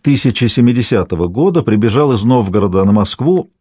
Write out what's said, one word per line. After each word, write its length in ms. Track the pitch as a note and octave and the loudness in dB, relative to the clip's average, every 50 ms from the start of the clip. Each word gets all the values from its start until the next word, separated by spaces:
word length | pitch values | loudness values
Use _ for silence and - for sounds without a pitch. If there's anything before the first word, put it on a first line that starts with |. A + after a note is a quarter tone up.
тысяча 460 | - D3 C#3 B2 - C3 - - B2+ | 2 0 0 2 0 -2 0 0 -2
семидесятого 800 | A2+ - C3+ A#2+ A#2+ A#2+ B2 A#2 - B2 G2+ F2 - F#2 D#2+ F2 | -2 2 2 2 2 2 0 -2 0 -2 -2 -2 -2 -4 -4 -4
года 340 | F2 F2 A#2 D#3+ G3 F3+ E3+ | -4 -2 -2 -2 0 0 0
прибежал 520 | - - G#2+ G#2+ G#2+ A2+ G2+ C#3 D3 C#3+ B2+ | 0 0 0 0 0 0 0 0 0 0 0
из 100 | G#2 G2+ | 0 0
Новгорода 600 | A#2+ B2+ B2 G#2+ F#2+ F#2 G#2+ G2 G2+ F2+ F#2+ G2 | 0 0 0 0 0 0 0 0 0 0 0 2
на 100 | G2 G2+ | 2 2
Москву 580 | G#2 G2 - - - B2+ D#3 F#3 F3+ F3+ _ _ _ | 2 0 -2 -4 -4 -2 0 0 -2 -4 _ _ _